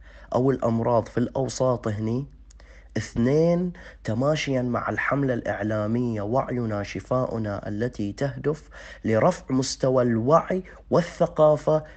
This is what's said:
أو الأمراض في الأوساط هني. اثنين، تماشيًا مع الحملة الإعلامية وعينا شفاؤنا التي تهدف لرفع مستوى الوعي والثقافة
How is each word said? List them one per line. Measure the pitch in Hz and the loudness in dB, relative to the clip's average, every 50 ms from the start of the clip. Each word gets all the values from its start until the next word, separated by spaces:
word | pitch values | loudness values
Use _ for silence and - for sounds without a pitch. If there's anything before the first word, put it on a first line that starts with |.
| - - - - - - - | -20 -20 -20 -20 -8 -2 0
أو | 117 127 139 | 2 2 2
الأمراض | 127 - - 117 113 113 117 120 120 113 107 - | 2 2 2 0 0 2 2 2 2 2 2 0
في | - 117 | -2 -2
الأوساط | 123 - - - 135 117 - - 131 127 123 113 - 113 | -2 -2 -2 -2 -4 -4 -2 0 0 0 0 0 -2 -4
هني. | 107 104 107 110 117 131 143 - - - - - - - - - - - - - - | -4 -4 -2 -2 -2 -4 -4 -8 -12 -20 -20 -20 -20 -20 -20 -20 -20 -20 -16 -10 -8
اثنين، | 113 107 - - 120 117 127 139 156 165 170 175 175 180 180 170 - - - - - - | -8 -6 -4 -2 0 2 2 4 4 4 4 2 2 0 -2 -6 -8 -16 -20 -20 -12 -6
تماشيًا | - 110 113 135 147 156 151 - 143 135 127 123 | -4 -2 0 2 0 0 0 0 -2 0 0 0
مع | 123 120 107 - - | 0 -2 -2 -2 -4
الحملة | 110 104 - - 131 139 143 131 123 | -4 -2 -2 -2 0 0 0 0 0
الإعلامية | 117 - - 104 98 101 107 110 107 104 107 113 123 123 120 113 107 101 | -2 -2 -4 -4 -4 -2 -2 -2 -2 -2 0 0 0 0 -2 -2 -4 -4
وعينا | 104 117 135 127 - 131 123 120 110 104 101 101 | -2 -2 -2 -2 -2 -2 -4 -2 -2 -2 -4 -4
شفاؤنا | - - 92 - - 131 127 127 - - 113 110 104 101 - - - | -6 -8 -6 -2 0 0 2 0 0 -2 -2 -4 -4 -4 -6 -6 -6
التي | 104 104 117 131 - - 104 101 101 | -4 -2 -2 -4 -2 -4 -4 -4 -4
تهدف | - 139 143 123 127 127 143 156 151 - - - - - - - - - | -2 -4 -4 -4 -4 -2 -4 -4 -4 -6 -16 -20 -20 -18 -18 -14 -6 -2
لرفع | 104 110 110 113 175 180 - - - 131 | 2 2 4 4 4 2 0 -2 -2 0
مستوى | 131 131 - - - - 131 127 127 123 | 0 0 -2 -2 0 0 2 4 4 4
الوعي | 123 117 110 110 127 160 165 - - 180 185 185 - - - - - | 2 2 2 4 4 4 4 4 2 -4 -4 -4 -8 -14 -16 -6 0
والثقافة | 123 160 170 - - - 175 160 - - 151 151 151 139 - 151 156 156 151 - - | 2 2 2 0 0 -2 -2 0 2 4 6 6 6 4 2 2 0 0 0 -4 -16